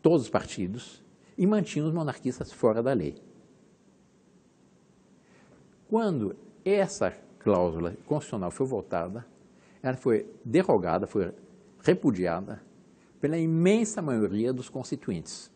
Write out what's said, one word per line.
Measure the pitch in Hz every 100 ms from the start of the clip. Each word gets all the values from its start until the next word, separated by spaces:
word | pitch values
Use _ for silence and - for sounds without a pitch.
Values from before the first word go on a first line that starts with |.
todos | 156 165
os | 113
partidos, | 101 - - 92 117 - - - _ _ -
e | 190
mantinha | 214 170 151
os | 156
monarquistas | 165 147 - 131 123 -
fora | - 120 110
da | 120
lei. | 123 76 - - - _ _ _ _ _ _ _ _ _ _ _ _ _ _ _ _ _ _ _ _ - - _ _ -
Quando | 226 220 147 101 - - -
essa | 190 202 185 - 95 - - -
cláusula | - 92 90 80 85 101 -
constitucional | 147 - 107 87
foi | - 135
votada, | 113 - 90 87 107 120 - - _ _ -
ela | 131 131
foi | 131 110 - -
derrogada, | 120 143 185 117 87 87 101
foi | 107 90 - - - - -
repudiada | - 180 156 95 87 85 98 107 - - - _ _ _
pela | 143 165
imensa | 165 160 180 220 220 -
maioria | 151 117 104 104 117
dos | 127 127
constituintes. | 135 120 139 - 87 78 - -